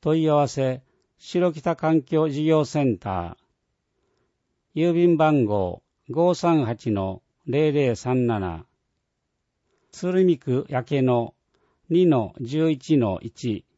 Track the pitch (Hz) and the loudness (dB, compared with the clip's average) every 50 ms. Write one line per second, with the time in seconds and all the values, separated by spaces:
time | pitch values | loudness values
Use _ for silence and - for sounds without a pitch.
0 | - 165 156 160 160 156 151 147 143 135 - 139 135 131 127 131 _ _ _ _ | 0 0 0 2 2 2 2 2 2 0 -2 -4 -4 -4 -4 -6 _ _ _ _
1 | _ _ _ _ _ - - 175 175 180 160 156 - 180 165 - - 160 160 160 | _ _ _ _ _ -6 -2 0 0 0 -2 -2 -4 -4 -4 -2 -2 0 0 0
2 | 131 _ 160 156 156 160 139 143 151 156 160 156 147 123 - 151 143 131 113 90 | 0 _ 0 0 0 0 -2 -2 0 2 2 2 2 0 -2 0 0 0 0 -2
3 | - 104 95 92 85 85 - _ _ _ _ _ _ _ _ _ _ _ _ _ | -4 -6 -6 -6 -6 -8 -12 _ _ _ _ _ _ _ _ _ _ _ _ _
4 | _ _ _ _ _ _ _ _ _ _ _ _ _ _ _ 156 156 175 170 170 | _ _ _ _ _ _ _ _ _ _ _ _ _ _ _ -2 -2 0 2 2
5 | 175 175 170 151 156 156 151 143 123 107 104 104 95 90 87 - _ _ _ _ | 4 4 4 4 4 4 4 2 2 2 0 0 -2 -2 -4 -8 _ _ _ _
6 | _ _ 120 156 170 180 180 - - 175 165 156 135 110 117 107 - 120 107 101 | _ _ -2 0 0 0 0 0 0 0 0 2 0 -2 -4 -6 -4 -4 -2 -2
7 | 95 95 92 - _ _ _ _ _ - 120 143 156 151 143 147 143 127 117 104 | -2 -6 -8 -10 _ _ _ _ _ -6 -2 0 0 0 0 0 0 0 -2 -2
8 | - 131 127 127 123 120 117 104 95 90 85 80 80 _ _ _ _ _ _ _ | -4 -4 -2 0 0 0 0 -2 -4 -6 -6 -10 -14 _ _ _ _ _ _ _
9 | _ _ _ _ _ _ _ _ _ _ _ _ _ _ _ _ _ _ _ - | _ _ _ _ _ _ _ _ _ _ _ _ _ _ _ _ _ _ _ -8
10 | - 180 185 185 190 180 170 135 - - 123 131 143 - 147 127 120 - 147 139 | -6 -2 2 2 4 4 2 0 0 -2 -2 -2 -2 -2 -4 -6 -4 -2 -2 0
11 | 131 127 123 120 117 113 - _ _ _ _ _ _ _ _ _ _ _ 160 170 | 2 2 2 0 0 -4 -10 _ _ _ _ _ _ _ _ _ _ _ 2 2
12 | 185 175 151 127 110 95 - - - 113 135 156 160 160 156 131 - - 160 143 | 4 4 4 2 0 -4 -8 -12 -12 -6 -2 0 0 0 0 -2 -2 0 2 2
13 | 120 104 92 - - 113 _ - - 120 107 92 - _ _ | 2 0 -2 -4 -8 -14 _ -8 -6 -6 -6 -6 -8 _ _